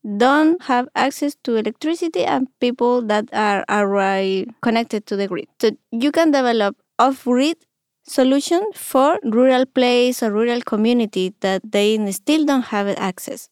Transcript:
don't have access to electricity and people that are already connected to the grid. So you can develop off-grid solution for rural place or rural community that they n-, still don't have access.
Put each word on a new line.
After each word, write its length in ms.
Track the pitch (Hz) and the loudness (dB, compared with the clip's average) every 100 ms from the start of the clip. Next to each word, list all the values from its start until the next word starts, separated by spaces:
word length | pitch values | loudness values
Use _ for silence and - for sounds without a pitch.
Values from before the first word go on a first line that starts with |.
| 214 202 | -6 0
don't 460 | 247 294 311 349 | 2 4 4 2
have 260 | - 247 254 | 0 -2 -2
access 400 | - 262 - 285 - | -2 -2 -2 -6 -4
to 120 | - 226 | -2 -2
electricity 680 | 220 - 302 339 339 359 | -2 -4 -4 -4 -4 -2
and 240 | - 269 262 _ | -2 -2 -4 _
people 420 | 247 247 240 247 | -4 0 0 0
that 260 | 220 208 214 | 0 -2 -2
are 320 | - 214 202 - | -2 0 -2 -2
already 800 | 208 202 202 196 190 196 190 240 - | 0 0 0 0 0 -2 -2 -6 -4
connected 440 | 240 226 233 214 - | -2 -2 -2 -6 -6
to 100 | 202 | -6
the 120 | 196 | -4
grid. 200 | 185 - _ | -6 -10 _
So 100 | 220 214 _ | -2 -2 _
you 220 | 226 285 | -2 0
can 180 | 330 330 | 2 2
develop 460 | 285 247 226 202 - _ - | 2 2 0 0 -4 _ 0
off-grid 580 | 262 269 - 247 285 330 _ _ _ _ | 0 0 0 0 0 -2 _ _ _ _
solution 600 | - - 254 277 - 349 427 | -6 0 2 2 2 -2 -2
for 440 | - - 262 277 339 | -8 -2 2 2 2
rural 440 | - 220 262 254 262 | 0 2 4 4 0
place 560 | - 247 247 247 247 | 0 2 2 0 0
or 100 | 226 | -2
rural 280 | 202 240 240 | 0 0 -2
community 720 | - 214 220 240 214 - 185 - | -4 0 2 2 0 -2 -4 -2
that 220 | 196 190 214 | -4 -4 -2
they 240 | 208 208 | 0 2
n-, 180 | 220 202 | 0 -2
still 320 | 190 - 311 | -4 0 0
don't 220 | 294 277 233 | 2 0 0
have 220 | 208 202 - | -4 -2 -4
access. 500 | 190 180 - - - | -6 -6 -12 -14 -16